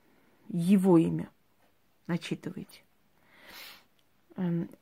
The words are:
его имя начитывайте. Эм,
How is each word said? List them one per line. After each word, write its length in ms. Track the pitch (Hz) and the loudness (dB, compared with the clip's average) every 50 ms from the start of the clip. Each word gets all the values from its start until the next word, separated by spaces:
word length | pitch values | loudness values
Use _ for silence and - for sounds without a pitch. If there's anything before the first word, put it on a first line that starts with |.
| _ _ _ _ _ _ _ _ - - | _ _ _ _ _ _ _ _ -14 -8
его 500 | - 175 170 180 208 190 185 196 175 165 | -6 -2 2 4 4 4 6 6 6 6
имя 300 | 165 175 165 156 - - - _ _ _ _ _ _ _ _ _ _ _ _ _ _ | 6 2 -2 -4 -6 -8 -14 _ _ _ _ _ _ _ _ _ _ _ _ _ _
начитывайте. 760 | - 175 170 - - - - - - - - - - - - _ _ _ _ _ _ _ _ _ _ - - - - - - - - - - _ _ _ _ _ _ _ _ _ - - | -6 -6 -6 -6 -8 -10 -10 -10 -12 -12 -14 -16 -18 -20 -20 _ _ _ _ _ _ _ _ _ _ -20 -20 -20 -20 -20 -20 -20 -20 -20 -20 _ _ _ _ _ _ _ _ _ -14 -8
Эм, 320 | - 185 175 170 170 - - - - | -6 -4 -2 -2 -2 -4 -6 -10 -12